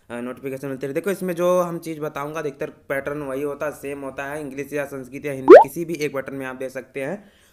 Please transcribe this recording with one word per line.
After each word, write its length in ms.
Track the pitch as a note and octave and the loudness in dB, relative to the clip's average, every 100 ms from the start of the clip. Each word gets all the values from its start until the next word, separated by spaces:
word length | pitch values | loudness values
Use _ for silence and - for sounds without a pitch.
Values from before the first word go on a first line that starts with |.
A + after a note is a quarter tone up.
| - | -8
अ, 120 | A#2+ | -4
नोटिफिकेशन 460 | B2 C3 C#3 C3 C#3 | -4 -4 -4 -2 -2
मिलती 200 | C3 C#3 | -2 0
रहे। 60 | |
देखो, 180 | D3+ G3 | 2 2
इसमें 240 | F#3 F#3 E3+ | 2 0 6
जो 260 | F3 F3+ | 8 8
हम 180 | F3 E3+ | 6 0
चीज़ 200 | D#3+ D#3 | -4 -2
बताऊंगा, 400 | D3+ C#3 D3 D#3 | -2 -2 -2 0
अधिकतर 300 | D3+ - D3+ | -2 -2 -4
पैटर्न 520 | - - C#3 C#3+ D3 | -4 0 0 2 -2
वही 200 | C#3 C3 | 0 0
होता 240 | C#3+ C#3+ D3+ | 0 0 -2
है, 60 | |
सेम 300 | C#3 C#3 C#3+ | -2 -6 -4
होता 240 | C3+ C#3+ C#3 | -4 -4 -4
है, 160 | D3+ | -4
इंग्लिश 320 | C#3+ C3+ C#3 | -4 -4 -2
या 120 | D3 C#3 | 0 0
संस्कृत 400 | C#3 B2 C3+ C#3+ | -4 -6 -4 -2
या 80 | |
हिंदी, 360 | C3+ C3+ F#4 C#3 | 2 6 6 4
किसी 160 | E3+ E3 | -2 -4
भी 80 | |
एक 200 | D#3+ D3 | -2 -2
पैटर्न 220 | C3+ C3 C3+ | -2 -4 -6
में 100 | C3 | -6
आप 100 | B2+ | -6
दे 140 | C3 | -6
सकते 340 | C3 A2+ C#3 | -8 -8 -6
हैं। 280 | C3+ G#3 - - - | -4 -4 -10 -20 -20